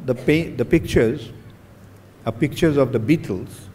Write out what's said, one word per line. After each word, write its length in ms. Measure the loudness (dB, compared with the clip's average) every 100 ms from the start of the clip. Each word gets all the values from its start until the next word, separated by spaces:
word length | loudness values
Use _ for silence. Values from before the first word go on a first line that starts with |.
| -4
the 80 |
pa-, 420 | -2 2 2 2 -4
the 100 | 0
pictures, 680 | 0 2 2 2 0 -8 -16 -20 -20 -20 -20 -20 -20 -20 -10 -6
uh, 60 |
pictures 460 | -2 -2 2 2 4
of 140 | 2
the 80 | 2
Beatles, 500 | 2 0 0 -6 -8 -14 -18